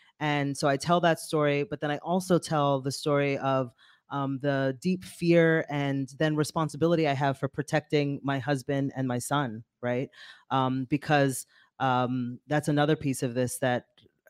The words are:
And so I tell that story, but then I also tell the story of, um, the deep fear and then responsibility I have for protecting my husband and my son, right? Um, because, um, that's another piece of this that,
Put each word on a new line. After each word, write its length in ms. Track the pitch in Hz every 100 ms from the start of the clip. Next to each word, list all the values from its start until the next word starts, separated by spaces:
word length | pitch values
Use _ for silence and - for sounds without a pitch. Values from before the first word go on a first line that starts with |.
| _ -
And 360 | 151 147 139 139
so 120 | 147
I 80 | 135
tell 240 | - 175
that 180 | 170 156
story, 440 | - 160 147 143
but 180 | 143 147
then 100 | 151
I 60 | 147
also 400 | 160 185 180 170
tell 400 | - 156 143 139
the 120 | 135
story 460 | - 156 143 143 139
of, 340 | 135 135 120 - _ _ -
um, 260 | 139 139 135
the 360 | 143 135 135 131
deep 220 | 185 185
fear 600 | - - 170 170 165 160 -
and 380 | 143 139 139 135 135
then 160 | 156 151
responsibility 720 | 143 170 151 143 165 170 151
I 60 |
have 240 | 135 139 131
for 80 | 139
protecting 760 | - - 156 - 151 143 143
my 140 | 139 135
husband 540 | 143 139 135 139 139 131
and 120 | 131
my 100 | 123
son, 460 | - 143 127 110 - _
right? 280 | 123 123 143 - - - -
Um, 340 | 131 131 131 127
because, 600 | 147 - 147 139 127 - _ _ -
um, 600 | 131 127 123 127 123 123 -
that's 200 | 151 160
another 260 | 147 147 156
piece 280 | 147 127
of 100 | 127
this 240 | 120 123 -
that, 300 | 127 123 - _ _ _